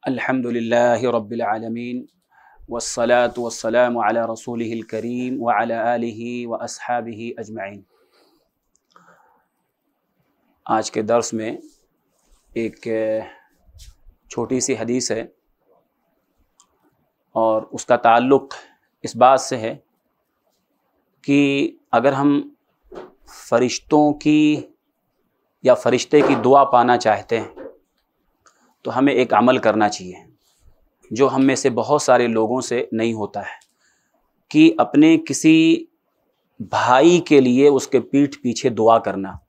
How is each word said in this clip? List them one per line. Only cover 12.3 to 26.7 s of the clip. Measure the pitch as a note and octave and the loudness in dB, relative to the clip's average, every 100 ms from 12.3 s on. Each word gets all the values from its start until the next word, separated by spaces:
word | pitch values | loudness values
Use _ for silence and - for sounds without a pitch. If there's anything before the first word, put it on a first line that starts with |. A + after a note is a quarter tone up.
| _ _ - | _ _ -8
एक | A2+ - A#2+ A2 A2 A2 A2 - _ _ _ - - _ - _ _ | -8 -10 -6 -4 -2 -4 -6 -20 _ _ _ -20 -20 _ -20 _ _
छोटी | - A#2 C3 | -8 -4 -4
सी | A2+ A#2 | -2 -4
हदीस | A2+ B2 A#2 | -4 -4 -4
है | A2+ - _ _ _ _ _ _ _ _ _ _ _ _ _ _ _ _ _ _ _ _ - | -6 -8 _ _ _ _ _ _ _ _ _ _ _ _ _ _ _ _ _ _ _ _ -2
और | A2+ A2 - | 0 -2 -4
उसका | A#2+ - A#2+ | -16 -2 0
ताल्लुक़ | A#2 A#2 B2+ C#3 - - - _ _ _ | 4 4 4 2 2 -20 -20 _ _ _
इस | A#2 A#2 | -12 2
बात | B2 C3+ | 4 4
से | - B2+ | 0 -6
है | A2 - _ _ _ _ _ _ _ _ _ _ _ _ _ _ | -6 -10 _ _ _ _ _ _ _ _ _ _ _ _ _ _
कि | - C#3+ C#3+ C#3 - - _ | 0 2 2 0 -4 -8 _
अगर | A#2 B2+ | 0 2
हम | C3+ C#3+ C#3+ C#3 _ _ _ _ - - _ _ - - | 2 0 0 -4 _ _ _ _ -20 -20 _ _ -20 -2
फरिश्तों | A#2+ B2 - _ D3+ D3+ | 0 0 -4 _ 2 2
की | D3 D3+ D3+ D3+ D3 - _ _ _ _ _ _ _ _ _ | 0 0 2 2 0 -6 _ _ _ _ _ _ _ _ _
या | B2+ | 2
फरिश्ते | A#2+ B2 A#2+ - D3+ | 2 2 0 2 2
की | C#3 C3 | 4 2
दुआ | B2 C#3 | 4 4
पाना | C#3 | 6